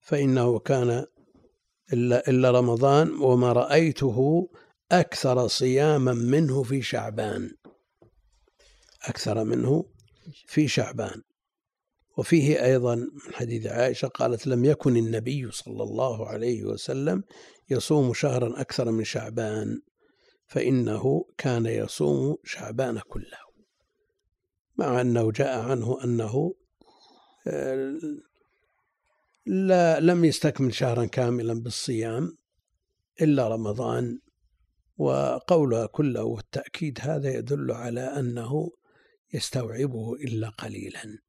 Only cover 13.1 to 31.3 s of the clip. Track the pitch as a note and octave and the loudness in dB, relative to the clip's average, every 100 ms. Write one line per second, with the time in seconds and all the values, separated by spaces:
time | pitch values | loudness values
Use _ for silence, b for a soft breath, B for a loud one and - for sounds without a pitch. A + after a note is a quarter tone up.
13.1 | C#3+ - - A#2+ A#2 A2 A#2+ B2+ A#2 C3 | -10 -16 -10 -6 -4 -4 0 0 0 -6
14.1 | - A#2+ A#2 C#3 B2 C3 D3 C#3+ A#2+ A2+ | -2 -2 0 0 2 4 4 4 4 2
15.1 | A2+ A2+ C#3+ B2 - - G#2+ G#2+ G#2+ C3 | -2 -4 -6 -6 -10 -12 -8 -6 -2 -2
16.1 | A2 A2 G#2+ A#2 A#2 G#2 G#2+ - C3+ C#3+ | -2 -6 -4 -2 -2 -4 -6 -6 -4 -2
17.1 | F#3 - B B B _ B2+ - D3+ C3 | -2 -4 B B B _ -4 2 2 2
18.1 | A2+ D3 B2+ A#2 A#2+ C3 - A#2+ A2+ G#2+ | 2 0 0 -2 -4 -6 -2 0 0 -2
19.1 | - A2 A2+ A2 G#2+ G#2+ A2 _ _ _ | -6 -6 -6 -4 -4 -4 -6 _ _ _
20.1 | _ _ _ _ - B2+ C3+ A#2 G#2+ B2 | _ _ _ _ -2 2 2 2 0 0
21.1 | D3+ - - C#3+ A#2+ A2+ A2+ G#2+ - D3 | 0 -2 -6 -2 0 0 -2 -4 -2 0
22.1 | C#3+ C3+ D#3 - - - A2+ C3 A2+ - | 2 0 -4 -8 -12 -10 -4 -4 -4 -8
23.1 | - - - - _ _ _ _ _ _ | -12 -12 -20 -20 _ _ _ _ _ _
24.1 | _ _ _ _ _ _ - D#3 B2 B2 | _ _ _ _ _ _ -4 0 0 2
25.1 | A#2 A2 A2 C#3 B2 A#2 C3 A2 C3 B2 | 2 0 0 -2 -2 -2 -2 -2 -4 -2
26.1 | A#2+ A2 B2 D#3+ F#3 _ _ b b b | -2 -2 -2 -2 -4 _ _ b b b
27.1 | b b b - D3 C3+ C3 C3+ D3+ D#3+ | b b b -8 -6 -4 -4 -6 -6 -8
28.1 | D3 _ _ _ _ _ _ _ _ _ | -10 _ _ _ _ _ _ _ _ _
29.1 | _ _ _ - F#3+ F#3+ F3+ E3+ D#3+ D#3+ | _ _ _ -4 0 4 4 4 4 4
30.1 | F3 E3 - D3+ - C3 G#2+ C3+ A#2+ A#2 | 6 4 4 -2 0 -2 0 0 0 0
31.1 | - B2 | 0 0